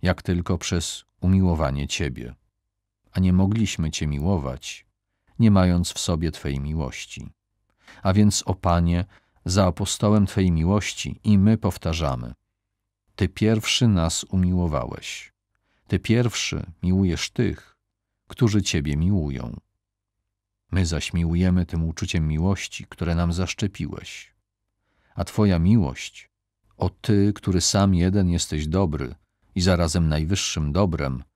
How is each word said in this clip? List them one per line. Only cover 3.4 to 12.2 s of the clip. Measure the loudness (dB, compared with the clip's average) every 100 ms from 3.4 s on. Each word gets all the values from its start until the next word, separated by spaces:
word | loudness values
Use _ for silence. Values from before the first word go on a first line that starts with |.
| 2 0 -2 -2 -6
Cię | -4 -4
miłować, | -2 -2 -2 -4 -8 -12 -16 _ _ _ _ _ _
nie | 4
mając | 6 4 4 0
w | -4
sobie | -4 -2 -2
Twej | -4 -6 -6
miłości. | -6 -6 -6 -10 -16 -16 -18 _ _ _ _ _ _ -4
A | 2
więc, | 6 6 4 -2
o | -2
Panie, | 2 2 2 0 -2 _ _ _ -4
za | 2 2
apostołem | 0 -6 0 2 4 2
Twej | 2 2
miłości | 2 2 0 -2 -8 -10 -8
i | 2 4
my | 6 4
powtarzamy: | 0 -4 -4 -2 -2 -4